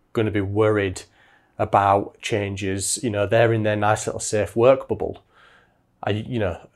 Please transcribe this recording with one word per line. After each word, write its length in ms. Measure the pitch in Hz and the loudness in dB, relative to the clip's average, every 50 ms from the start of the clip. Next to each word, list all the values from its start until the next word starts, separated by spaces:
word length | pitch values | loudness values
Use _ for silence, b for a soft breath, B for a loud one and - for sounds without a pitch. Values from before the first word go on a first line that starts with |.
| _ _ - | _ _ -4
gonna 180 | 117 110 107 | -2 -2 0
be 120 | 98 104 98 | 0 -2 -2
worried 600 | 98 101 104 110 107 107 104 98 98 92 - - - b b b b b b b b b b | -2 0 2 2 2 2 2 0 -2 -4 -8 -12 -18 b b b b b b b b b b
about 600 | 107 - - 104 101 101 98 101 - - - _ | -2 2 2 4 4 4 4 2 2 -2 -10 _
changes. 800 | - - 117 104 101 98 98 98 101 95 95 98 95 - - - - | -8 -4 -4 -2 -2 -4 -6 -6 -6 -4 -4 -4 -4 -4 -4 -4 -4
You 80 | 120 | -4
know, 160 | 101 101 101 | -2 -2 0
they're 260 | 98 113 117 117 113 117 | 2 2 4 4 4 2
in 100 | 110 107 | 2 0
their 140 | 107 107 | 0 0
nice 300 | 104 104 104 110 - - | 0 2 2 0 0 -2
little 140 | - - 104 | -6 -6 -6
safe 340 | - - - 104 98 - - | -6 -4 -2 -2 -2 -2 0
work 340 | 113 113 131 135 135 - - | 4 6 6 6 4 2 -4
bubble. 360 | 87 - 82 80 - - _ b b b b b b b b b b b b b _ _ - | -6 -4 -6 -6 -8 -10 _ b b b b b b b b b b b b b _ _ -6
I, 80 | - | -4
you 280 | 101 107 113 107 127 117 | -4 -4 -4 -4 -4 -2
know, 300 | 104 90 82 - - - _ | -2 -2 -4 -6 -12 -10 _